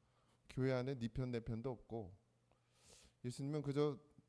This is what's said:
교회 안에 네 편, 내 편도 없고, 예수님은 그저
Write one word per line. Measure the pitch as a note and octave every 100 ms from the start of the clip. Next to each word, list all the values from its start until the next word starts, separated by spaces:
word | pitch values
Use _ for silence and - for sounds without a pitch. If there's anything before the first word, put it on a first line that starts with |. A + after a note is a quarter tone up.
| _ _ _ _ -
교회 | - C3
안에 | C3 B2+ C#3
네 | A2+
편, | - B2+
내 | A#2+
편도 | A2 A2+ B2+
없고, | A#2+ - A#2 F#2+ F#2+ _ _ _ _ _ _ - - - _
예수님은 | B2 B2 C#3 D3+
그저 | C#3 C#3 D3 C3+ - -